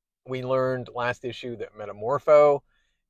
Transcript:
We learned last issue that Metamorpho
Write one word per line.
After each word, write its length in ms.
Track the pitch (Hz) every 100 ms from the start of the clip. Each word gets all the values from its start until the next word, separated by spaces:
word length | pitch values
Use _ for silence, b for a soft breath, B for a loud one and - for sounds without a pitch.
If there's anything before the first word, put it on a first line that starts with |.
| _ _ 127
We 180 | 127
learned 460 | 127 131 131 127 120 120
last 300 | 120 120 127
issue 320 | - 127 110
that 200 | - 107
Metamorpho 840 | 104 104 113 139 - 151 147 143 - _ _ _ _